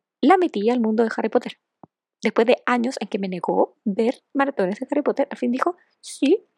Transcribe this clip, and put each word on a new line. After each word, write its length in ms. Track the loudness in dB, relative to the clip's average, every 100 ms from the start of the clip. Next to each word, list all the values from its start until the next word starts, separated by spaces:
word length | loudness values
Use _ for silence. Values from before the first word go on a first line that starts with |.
| _ 0
la 140 | 4 4
metí 320 | 4 0 0
al 100 | 2
mundo 240 | 0 2
de 60 | 0 0
Harry 120 | -2
Potter. 320 | -2 -2 -16 _ _ -20 _ _ _
Después 240 | -2 0 2
de 100 | 2 2
años 300 | -2 -2 -6
en 80 | -8
que 100 | -6
me 100 | -6
negó 500 | -6 -2 0 0 _
ver 380 | -6 -2 0 -2 _
maratones 460 | -2 -2 0 -2 -2
de 80 | -4
Harry 120 | -2
Potter, 260 | 0 -2 -4
al 80 | -4
fin 140 | -4
dijo, 240 | -2 -2 -6 _ _
"Sí, 440 | -16 -2 2 2 _